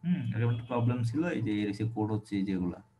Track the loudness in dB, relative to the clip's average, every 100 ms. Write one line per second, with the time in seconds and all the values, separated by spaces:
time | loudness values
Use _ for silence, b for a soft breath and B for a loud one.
0 | 0 0 0 0 2 0 -2 2 2 2
1 | 0 0 0 0 0 0 0 -2 -2 0
2 | 0 -2 -2 -2 0 0 0 -4 -14